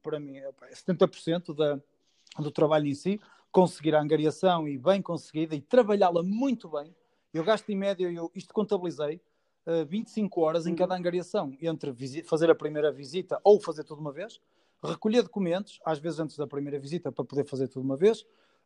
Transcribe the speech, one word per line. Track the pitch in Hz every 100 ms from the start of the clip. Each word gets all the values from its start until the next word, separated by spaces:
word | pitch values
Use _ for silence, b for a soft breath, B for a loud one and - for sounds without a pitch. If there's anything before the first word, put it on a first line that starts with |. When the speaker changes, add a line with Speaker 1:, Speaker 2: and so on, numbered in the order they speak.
Speaker 1:
para | 156 151
mim, | 147 135 135
opá, | - 127
é | 131
setenta | - 170 185
por | -
cento | - 170 175
da, | 147 151 143 - _ _ _ - -
do | 147
trabalho | - 151 156 147
em | 139
si, | 185 208 b b b
conseguir | - 180 - 151
a | 151
angariação | 147 151 151 147 190 170 156
e | 135
bem | 131 196
conseguida | 175 165 - 151 160 151
e |
trabalhá-la | - 247 214 202 185 170
muito | 175 214 277 226 180
bem. | 151 151 - _ _ _
Eu | 160
gasto | 165 214 -
em | 196
média, | 196 185 180
eu, | 170 170
isto | 190 -
contabilizei, | - 208 196 175 139 147 170 _ _ _ _ -
eh, | 165 151
vinte | 196 233
e |
cinco | - 202 -
horas | 156 165 165
em |
Speaker 2:
Uhum. | 175
Speaker 1:
cada | 180 185
angariação, | 175 175 170 214 151 135
entre | 165 160 147
visi-, | 120 131 143
fazer | 156 165 165
a | 160
primeira | 151 151 151
visita | 131 139 175 180 135
ou | 196 208
fazer | 170 156
tudo | 147 147
uma | 151
vez, | 139 214 - _ _ _ _
recolher | - 165 220 240
documentos, | 208 208 180 180 202 - -
às | 156
vezes | 160 156
antes | 156 -
da | 147
primeira | 143 143 139
visita | 139 165 147
para | 123 127
poder | 139 139
fazer | 131 131
tudo | 131
uma | 135 135
vez, | 196 220 - _ _ _